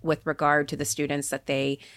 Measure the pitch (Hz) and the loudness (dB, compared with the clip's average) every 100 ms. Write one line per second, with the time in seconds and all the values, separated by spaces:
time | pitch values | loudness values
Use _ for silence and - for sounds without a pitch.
0 | 160 151 156 147 147 147 143 139 143 - | -2 -2 0 0 4 4 2 -2 -4 -2
1 | 147 143 139 139 - 139 139 139 - | -2 -2 -2 -6 -2 -2 0 -4 -8